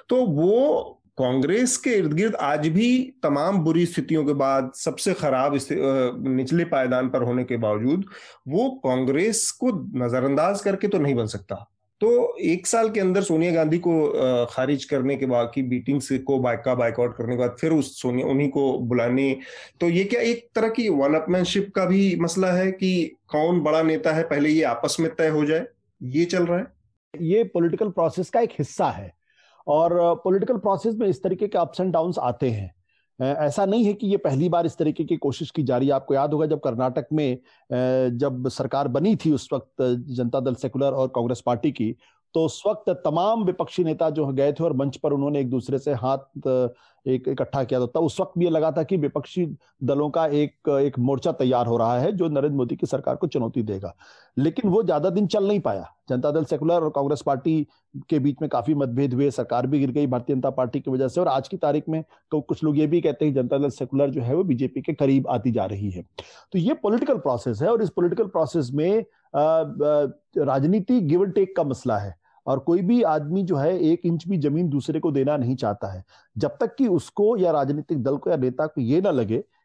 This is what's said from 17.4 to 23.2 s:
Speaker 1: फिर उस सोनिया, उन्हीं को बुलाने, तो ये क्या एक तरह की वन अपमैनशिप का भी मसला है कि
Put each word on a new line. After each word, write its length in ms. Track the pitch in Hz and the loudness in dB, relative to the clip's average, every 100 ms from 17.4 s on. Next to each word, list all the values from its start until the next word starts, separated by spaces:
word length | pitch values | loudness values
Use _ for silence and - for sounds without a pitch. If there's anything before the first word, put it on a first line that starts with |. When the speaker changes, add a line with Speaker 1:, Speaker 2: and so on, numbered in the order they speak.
| 120 - | -2 -2
Speaker 1:
फिर 120 | 160 | 0
उस 300 | 160 131 - | 2 0 -4
सोनिया, 260 | 127 123 135 | -2 -2 0
उन्हीं 220 | 139 143 | 2 2
को 300 | 139 135 131 | 2 0 0
बुलाने, 580 | 120 123 120 127 139 131 - - - - | 0 0 2 2 0 -2 -8 -20 -14 -4
तो 100 | 175 | 0
ये 140 | 170 | 2
क्या 180 | 196 240 | 2 0
एक 280 | 233 233 - 226 | 0 -2 -4 -2
तरह 140 | 220 | 0
की 200 | 220 214 | 0 0
वन 240 | 151 139 | 2 2
अपमैनशिप 580 | 156 156 180 175 196 196 - | 2 2 0 0 0 -2 0
का 100 | 180 | 2
भी 320 | 196 196 170 | 4 4 2
मसला 260 | 165 190 185 | 0 0 2
है 240 | 180 190 | 2 0
कि 460 | 190 185 180 165 - | 0 0 0 -2 -6